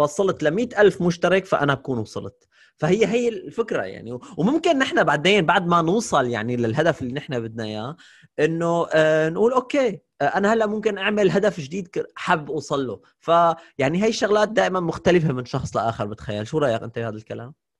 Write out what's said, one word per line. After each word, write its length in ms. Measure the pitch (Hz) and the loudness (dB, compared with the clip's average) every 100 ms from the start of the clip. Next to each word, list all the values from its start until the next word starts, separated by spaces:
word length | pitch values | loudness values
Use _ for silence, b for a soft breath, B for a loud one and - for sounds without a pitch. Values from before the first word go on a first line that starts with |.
وصلت 400 | 147 - 190 - | 0 0 -2 0
لمائة 380 | 151 180 240 - | 0 0 -2 4
ألف 220 | 208 - | 4 4
مشترك 420 | 175 170 175 190 | -2 0 0 0
فأنا 300 | 190 - 143 | 0 0 0
بكون 240 | - - 123 | 0 -2 -6
وصلت. 480 | 104 110 98 _ _ b b - | -6 -10 -12 _ _ b b -4
فهي 300 | 156 208 185 | 0 2 2
هي 220 | 240 240 | 2 0
الفكرة 540 | 208 147 226 233 156 | -4 -10 -6 -4 -4
يعني. 360 | 95 104 110 123 B - | -6 -10 -12 -12 B -2
وممكن 420 | 185 320 349 277 | 0 2 2 2
نحن 260 | 269 285 | 2 2
بعدين 420 | 160 151 170 208 156 | 2 2 4 4 4
بعد 200 | 180 170 | 2 4
ما 160 | 175 | 2
نوصل 440 | 160 214 220 156 123 | 4 0 0 0 0
يعني 300 | 113 113 123 | -2 -2 -2
للهدف 460 | 113 117 165 147 | 0 2 0 0
اللي 100 | 127 | -4
نحن 280 | 139 - 127 | -8 -6 -6
بدنا 240 | 113 117 | -6 -8
إياه 320 | 110 107 120 156 b b b - | -8 -8 -8 -12 b b b -2
إنه، 480 | 156 165 170 170 - | 0 0 0 0 2
آه، 360 | 160 156 156 160 | 4 4 4 2
نقول 240 | 175 226 | 2 2
أوكي، 480 | 254 247 294 247 - _ - | 2 0 0 0 -4 _ -2
آه، 40 | |
أنا 280 | 143 196 202 | 0 2 2
هلأ 140 | 226 214 | 2 0
ممكن 320 | 214 214 202 | 0 -4 -2
أعمل 320 | 196 208 196 | -2 2 2
هدف 300 | 190 202 180 | 2 0 -2
جديد 280 | 135 190 180 | -8 -10 -8
ك-، 180 | 156 - - | -8 -8 -8
حاب 340 | - 175 143 | -2 -2 -2
أوصل 360 | 147 - 143 127 | -8 -4 -4 -4
له. 140 | 98 b b | -8 b b
فيعني 840 | - 170 170 160 - - 135 175 | 2 4 4 0 -8 -2 0 2
هاي 60 | 220 | 0
الشغلات 400 | 220 214 208 208 | 0 2 2 2
دائمًا 320 | 220 185 185 | 0 0 0
مختلفة 520 | 170 - 190 180 156 | -2 0 4 4 4
من 120 | 127 | -2
شخص 320 | 123 135 - 110 | -4 -6 -4 -2
لآخر 300 | 113 113 104 | -2 -4 -6
بتخيل. 400 | 107 - 104 107 | -8 -8 -6 -4
شو 120 | 156 | 0
رأيك 240 | 143 110 | 0 -2
أنت 160 | 107 117 | -4 -8
بهذا 180 | 113 107 | -8 -10
الكلام؟ 380 | - 113 117 - _ | -12 -12 -14 -20 _